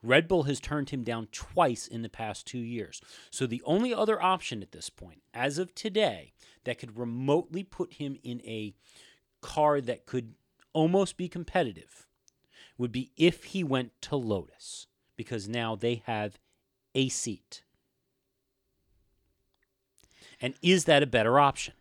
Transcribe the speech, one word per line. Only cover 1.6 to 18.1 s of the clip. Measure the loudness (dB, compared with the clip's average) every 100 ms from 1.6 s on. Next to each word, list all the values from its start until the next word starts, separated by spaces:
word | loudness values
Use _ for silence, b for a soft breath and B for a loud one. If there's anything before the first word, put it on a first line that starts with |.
| 2 2 -6
in | -8
the | -8
past | -6 -6 -6 -8
two | -8
years. | -6 -6 -8 -12 B B B
So | -4 -2
the | -2 2
only | 2 2
other | 2 2 2
option | 2 2 -2 -10
at | -10
this | -14 -16
point, | -16 -20 -20 _
as | -2 -2 -2
of | -6 -6
today, | -4 0 0 0 -14 _ b b
that | -8 -8
could | -10 -8
remotely | -8 -4 2 2 2 -8
put | -10 -8 -8
him | -6 -10 -10
in | -10 -10
a | -8 -8 -8 -12 b b b b _ _
car | -8 2 2 2
that | 0 -8 -4
could | -6 -6 -16 _ _ _
almost | 0 4 4 0 -2
be | -8
competitive | -6 -2 0 0 -4 -18 -20 -20 _ _ _ _ B B B
would | -4
be | -4 -8 4
if | 4 4 -8
he | -4
went | 0 0 -2 _
to | -6 -4
Lotus, | 0 -2 -2 _ -18 -16 -18 _ _ _
because | -8 -8 -4
now | -4 -2 -2
they | -2 -2 -2
have | -4 -4 -8 _ _ _ _ _ 0
a | 0
seat. | -2 -6 -8 _ -20 _ _ _ _ _